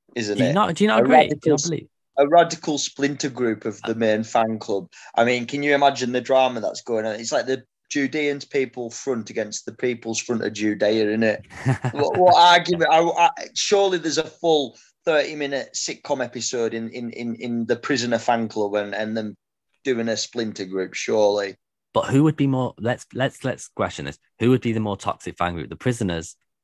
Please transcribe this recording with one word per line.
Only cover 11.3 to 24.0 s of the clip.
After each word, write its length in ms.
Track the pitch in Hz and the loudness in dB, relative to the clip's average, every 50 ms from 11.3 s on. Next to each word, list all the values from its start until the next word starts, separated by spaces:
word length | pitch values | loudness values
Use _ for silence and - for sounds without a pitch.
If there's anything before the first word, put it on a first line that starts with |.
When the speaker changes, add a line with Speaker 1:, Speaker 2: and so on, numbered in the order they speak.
| 104 - - - - - - | 0 -2 -6 -14 -16 -6 -2
Speaker 2:
<laughs> 280 | 131 127 - - 127 | -2 -2 -2 -4 -4
Speaker 1:
What, 240 | 131 143 147 - - 180 | -2 -2 -2 0 2 4
what 180 | 180 180 175 | 6 8 8
argument? 540 | 170 175 175 175 175 170 175 175 165 160 147 | 8 8 8 8 6 4 2 0 0 2 4
I, 100 | 156 160 | 4 4
I, 300 | 170 170 - 165 170 170 - - - - - | 4 4 2 2 2 2 2 -2 -12 -10 -8
surely 440 | - - - 208 196 196 190 185 170 | -6 0 2 4 4 4 2 0 -2
there's 200 | 156 160 135 156 | -2 -2 -2 -2
a 60 | 156 | -4
full 540 | - - _ - 165 160 147 135 - - _ _ _ _ _ _ | -4 -6 _ 2 2 2 2 2 -2 -8 _ _ _ _ _ _
thirty-minute 640 | 175 156 147 139 - 156 151 143 139 139 131 - - - | 2 2 2 2 0 -2 -6 -4 -4 -4 -4 -6 -6 -8
sitcom 480 | - - - 143 - - - 143 131 123 | -8 -8 -8 -8 -10 -6 -4 -4 -2 -4
episode 500 | 120 - 120 110 - 131 120 117 113 117 | -4 -6 -8 -6 -4 -2 -2 -2 -2 -2
in, 160 | 113 113 110 | -4 -6 -8
in, 200 | - 123 120 117 | -8 -10 -10 -10
in, 220 | - 117 120 117 110 | -8 -8 -6 -6 -6
in 300 | - - 120 117 117 113 | -6 -6 -4 -4 -4 -2
the 80 | 117 117 | -2 -2
Prisoner 420 | 117 - - 147 139 123 120 117 113 | -2 -2 -2 -2 -2 0 0 -2 0
fan 300 | - - 120 117 113 107 | 2 0 0 0 0 -2
club 260 | - 110 104 101 104 | -2 -2 -2 0 0
and, 200 | 104 101 101 101 | -2 -2 -2 -4
and 220 | 104 110 110 110 | -6 -6 -4 -4
them 180 | 113 110 104 95 - _ _ _ _ _ _ _ _ | -6 -6 -8 -10 -14 _ _ _ _ _ _ _ _
doing 260 | - 135 123 113 113 113 | -4 -2 -2 0 -2 -2
a 80 | 110 | -4
splinter 500 | 98 - - - 120 113 107 98 - 98 | -4 -6 -6 -6 -6 -6 -6 -6 -8 -10
group, 280 | 92 95 95 92 90 - | -6 -6 -6 -6 -6 -8
surely. 640 | - - - 113 107 104 101 101 104 101 98 95 - _ _ _ _ _ _ - | -8 -4 -2 2 4 4 4 2 2 -2 -4 -8 -14 _ _ _ _ _ _ -2
Speaker 2:
But 100 | - - | -2 0
who 160 | - 131 135 156 | 2 4 4 4
would 120 | 156 151 | 4 4
be 100 | - 139 | 2 2
more, 280 | 139 135 131 127 113 - - | 2 2 0 0 -2 -4 -4
let's, 280 | 101 117 123 - - - - | -4 -4 -4 -4 -8 -10 -6
let's, 280 | 120 131 - - - | -4 -4 -4 -4 -6
let's 260 | - 127 - - - - | -6 -6 -6 -8 -10 -12
question 360 | _ - 101 87 - 80 | _ -4 -4 -4 -4 -8